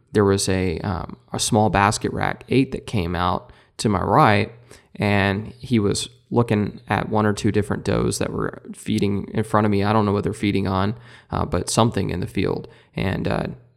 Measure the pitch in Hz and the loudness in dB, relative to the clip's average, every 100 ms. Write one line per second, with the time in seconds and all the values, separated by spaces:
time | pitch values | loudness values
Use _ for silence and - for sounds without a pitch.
0 | _ - 98 98 98 95 92 87 - 87 | _ 2 4 4 2 0 0 -2 -4 -6
1 | - - _ 107 - 107 107 95 101 117 | -8 -14 _ -6 0 2 4 4 2 2
2 | 104 - 98 95 - 120 135 - - 110 | -4 -4 -4 -6 -2 0 0 -4 -6 -4
3 | 85 85 90 90 - - _ - 117 98 | -2 -2 -2 -2 -6 -20 _ -4 0 2
4 | 90 113 143 101 104 - - - _ - | 4 6 6 4 0 -6 -20 -20 _ -4
5 | 104 101 98 98 110 - - 117 101 104 | 0 2 2 0 -6 -12 -2 2 2 0
6 | - - - 117 117 104 104 - - 104 | -6 -12 -4 0 2 2 0 -4 -4 -4
7 | - 107 107 101 110 101 101 - - 113 | -2 0 2 2 0 0 0 -2 -2 0
8 | 117 110 - - 104 - - 214 - 107 | 0 -2 -4 -4 -6 -8 -14 -12 -4 0
9 | 202 101 - - 107 110 104 101 101 110 | 0 -2 -4 -4 0 2 4 2 2 2
10 | 104 101 - 95 104 101 95 95 98 113 | 2 2 -2 -2 0 0 0 0 -2 -4
11 | - - - - - 90 - - 117 - | -12 -20 -8 -4 -2 -4 -2 2 2 2
12 | 98 90 107 - 95 - - - _ - | -2 -4 -6 -2 -2 -2 -8 -18 _ -6
13 | 98 95 - - - - - | -4 -2 -2 -2 -4 -8 -18